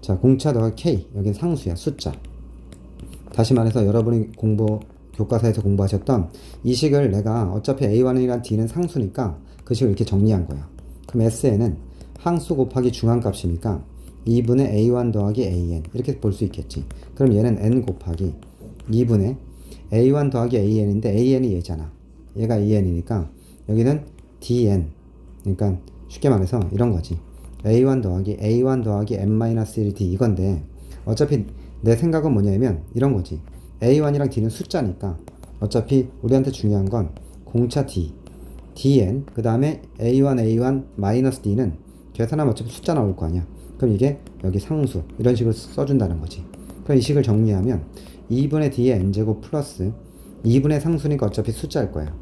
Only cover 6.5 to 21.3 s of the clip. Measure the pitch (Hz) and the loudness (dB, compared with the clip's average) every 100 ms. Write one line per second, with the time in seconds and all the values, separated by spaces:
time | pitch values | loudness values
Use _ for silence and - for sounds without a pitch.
6.5 | - - 123 151 139 139 98 104 113 98 | -6 -2 2 4 4 4 2 0 0 0
7.5 | 101 113 135 123 110 127 127 127 120 120 | -2 -2 0 2 4 4 4 2 0 -2
8.5 | 107 113 160 175 160 101 - 113 76 - | 0 0 0 -2 -2 -4 -2 -4 -4 -14
9.5 | - - 117 127 98 113 98 107 101 82 | -20 -4 0 2 2 2 4 4 4 0
10.5 | 69 71 - - - - 123 113 117 139 | -6 -10 -16 -20 -20 -6 2 2 2 2
11.5 | 104 117 73 - - - - 175 170 143 | 2 2 -2 -8 -18 -20 -6 -2 -2 0
12.5 | 147 127 127 127 123 113 120 113 95 90 | 0 0 2 0 2 2 2 0 -4 -4
13.5 | 85 113 82 - - - - 117 117 113 | -2 -2 -4 -6 -18 -20 -10 0 2 4
14.5 | 127 135 104 113 123 120 107 101 110 104 | 2 2 2 2 2 0 0 0 0 0
15.5 | 87 85 82 80 - 127 - 110 95 104 | 0 -2 -4 -6 -6 -4 -2 -2 -2 -4
16.5 | - - - 71 - - - 139 104 120 | -4 -10 -10 -10 -14 -16 0 4 4 4
17.5 | 104 104 127 - - - 82 92 71 - | 2 2 2 0 -6 -6 -4 -4 -6 -16
18.5 | - - - - 110 120 110 98 131 - | -20 -20 -18 -2 0 4 2 2 -2 -12
19.5 | - - - - 110 127 143 143 131 117 | -18 -18 -18 -2 4 4 4 2 0 0
20.5 | 120 101 110 104 101 113 104 123 | 2 2 2 2 0 2 2 4